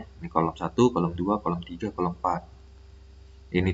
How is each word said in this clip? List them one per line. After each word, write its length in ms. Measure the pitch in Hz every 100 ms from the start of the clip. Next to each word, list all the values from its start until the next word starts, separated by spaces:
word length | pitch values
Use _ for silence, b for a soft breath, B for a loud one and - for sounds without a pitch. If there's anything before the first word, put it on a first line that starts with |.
| - -
Ini 100 | 85
kolom 240 | 80 82 -
satu, 320 | 82 - 123
kolom 240 | 101 85
dua, 240 | 85 92 104
kolom 240 | - 87
tiga, 320 | 87 87 107
kolom 240 | - 90 90
empat. 380 | 90 85 - - - - - - - - - - -
Ini 240 | 90 92